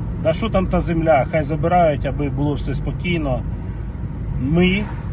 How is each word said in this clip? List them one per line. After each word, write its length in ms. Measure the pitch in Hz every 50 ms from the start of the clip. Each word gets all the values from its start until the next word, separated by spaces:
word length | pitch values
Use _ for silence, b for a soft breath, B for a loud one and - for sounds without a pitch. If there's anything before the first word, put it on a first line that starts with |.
| - - - - -
да 100 | 156 160
що 180 | - 226 220
там 160 | - 190 185
та 140 | 170 185 175
земля, 460 | 156 165 175 165 156 160 156 135 151 151
хай 140 | - 160 147
забирають, 600 | 135 160 156 147 170 175 180 170 156 143 131 -
аби 240 | 139 127 139 147 139
було 240 | 131 131 143 147 143
все 200 | - - 143 139
спокійно. 680 | - - 147 139 - - 180 175 165 151 139 123 147 - - - - - - - - - - - - - - - - - - - -
Ми 440 | 127 139 160 175 180 180 185 208 208 - - - - -